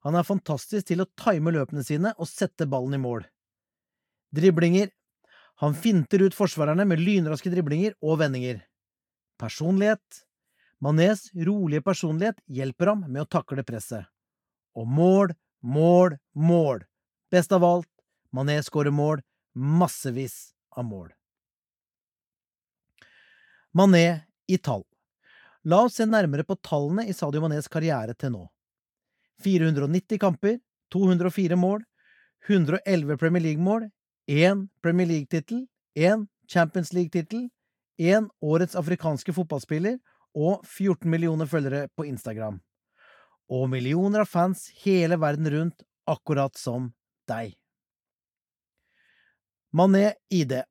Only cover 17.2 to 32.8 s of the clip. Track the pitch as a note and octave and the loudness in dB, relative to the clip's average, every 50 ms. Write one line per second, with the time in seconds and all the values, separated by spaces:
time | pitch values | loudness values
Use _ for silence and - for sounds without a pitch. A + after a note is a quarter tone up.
17.2 | _ _ - F3+ E3 - G3 F#3 F3 F3 F3 F3+ E3 _ _ _ _ _ _ _ | _ _ 2 2 2 4 4 4 6 4 4 2 -2 _ _ _ _ _ _ _
18.2 | _ _ - B2+ C#3 C#3+ D3 D3+ C#3+ - - D3+ D3 D3 C#3+ D3 D3 D3+ D#3 D3+ | _ _ -6 -4 -2 0 0 -2 -2 -2 -2 -2 0 0 0 0 0 0 -2 -2
19.2 | - _ _ _ _ _ _ B2+ C3 C#3+ D#3 E3+ F3+ D#3 - - - C3+ A#2+ B2+ | -6 _ _ _ _ _ _ -6 -2 2 4 4 2 2 0 -6 -8 -8 -6 -6
20.2 | C3+ A#2 - - - - _ _ _ _ _ B2+ B2 A#2 G#2 F#2+ F2 D2+ _ _ | -8 -10 -12 -16 -20 -20 _ _ _ _ _ -10 -10 -10 -10 -12 -14 -18 _ _
21.2 | _ _ _ _ _ _ _ _ _ _ _ _ _ _ _ _ _ _ _ _ | _ _ _ _ _ _ _ _ _ _ _ _ _ _ _ _ _ _ _ _
22.2 | _ _ _ _ _ _ _ _ _ _ _ _ _ _ _ _ - _ _ _ | _ _ _ _ _ _ _ _ _ _ _ _ _ _ _ _ -20 _ _ _
23.2 | _ _ _ _ _ _ _ _ _ _ _ E3 G3 G3 F#3 E3+ E3 E3+ E3+ D#3 | _ _ _ _ _ _ _ _ _ _ _ 4 6 8 8 6 6 4 2 -4
24.2 | - _ _ _ _ - F#3 F3+ - D3 A#2 G2+ F2+ _ _ _ _ _ _ _ | -10 _ _ _ _ -2 -2 -2 0 -4 -4 -4 -6 _ _ _ _ _ _ _
25.2 | _ _ _ _ _ _ _ _ _ D#3 E3 G3 A#3 B3 - - A3+ A3 A3+ G#3+ | _ _ _ _ _ _ _ _ _ 2 4 4 4 2 0 -2 -2 2 2 2
26.2 | F#3+ D#3 C#3 C#3+ D#3+ - G3 - - - E3 D3 C#3+ C#3+ F3 G#3 A#3 G#3+ F3+ - | 2 0 -2 -4 -4 -4 -8 -8 -6 -4 -4 -2 -2 -2 -4 -4 -4 -6 -6 -6
27.2 | - D3 C#3+ D3+ D#3+ E3 D3 D3+ C#3+ - - E3 D#3 E3 D3+ B2 A2 A2 A#2+ _ | -6 -4 -4 -2 -2 -2 -4 -4 -6 -6 -6 -4 -2 -2 -2 -4 -4 -8 -10 _
28.2 | - A#2 A#2+ G2 F2 - _ _ _ _ _ _ _ _ _ _ _ _ _ _ | -6 -6 -6 -8 -10 -18 _ _ _ _ _ _ _ _ _ _ _ _ _ _
29.2 | _ _ _ _ - G3 F#3+ F3 D#3+ D#3+ D#3+ C#3 C#3+ C#3 E3 F#3 - _ A3 G3 | _ _ _ _ -2 0 2 4 4 2 2 0 0 0 -2 -2 -2 _ -4 0
30.2 | G#3 F#3+ E3+ - - G3+ A3+ B3 _ _ _ _ _ _ - F3+ G3 F#3 F3+ F3 | 0 0 0 0 -2 -2 -2 -2 _ _ _ _ _ _ -2 2 4 4 4 4
31.2 | F3 F3+ - - F#3+ E3 E3+ F3+ F3 F#3 G3+ G#3+ A3+ _ _ _ _ _ _ _ | 2 -2 -2 0 0 0 2 2 2 0 0 -2 -6 _ _ _ _ _ _ _
32.2 | _ _ _ _ _ - G#3 F#3+ E3 C#3 D#3+ F#3+ | _ _ _ _ _ 2 2 2 4 2 0 -2